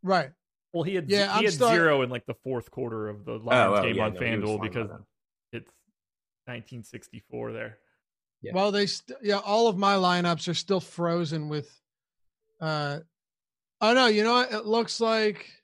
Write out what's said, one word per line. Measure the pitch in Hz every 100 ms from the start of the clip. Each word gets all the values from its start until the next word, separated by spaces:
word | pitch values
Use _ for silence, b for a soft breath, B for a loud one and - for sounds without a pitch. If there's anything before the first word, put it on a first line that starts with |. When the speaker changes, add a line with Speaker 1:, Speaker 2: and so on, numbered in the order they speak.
Speaker 1:
Right. | 190 185 139 _ _ _ _
Speaker 2:
Well, | 170
he | 160
had | 190 147
Speaker 1:
Yeah, | 202 196
Speaker 2:
he | 202
Speaker 1:
I'm |
Speaker 2:
had | 220
Speaker 1:
start- | 160 240
Speaker 2:
zero | 208 165 143
in, | 123
like, | 123 -
the |
fourth | 120 131 123 -
quarter | - 120 113 107
of | 104
the | 101
Lions | 113 113
Speaker 3:
Oh, | 127 101 101
oh, |
Speaker 2:
game | 117 110
Speaker 3:
yeah, | 107
Speaker 2:
on |
Speaker 3:
no, | -
he | 120 110
was |
Speaker 2:
FanDuel | 104
Speaker 3:
fine | 107
by | 104
Speaker 2:
because | 120 107
Speaker 3:
then. | - - _ _ _ _
Speaker 2:
it's | 117 - _ _ _ _ _ _ _ -
nineteen | 120 113 123
sixty-four | 107 117 - 113 _ 120 117
there. | 113 113 110 _ _ _ _ _ _
Speaker 3:
Yeah. | -
Speaker 1:
Well, | 185 202
they | 202 202
st-, | - - -
yeah, | 208 202
all | 202 214 233
of | 185
my | 196
lineups | 196 180 175 175 165 -
are |
still | 160 - 196
frozen | - - 170 170 165 160 151
with, | 151 143 _ _ _ _ _ _ _ _ _
uh, | 160 151 143 147 165 _ _ _ _ _ _ _
oh, | 214
no, | 247 247
you | 214
know | 220
what? | 247 254
It | 214 208
looks | 226 226 -
like | 226 226 214 202 - -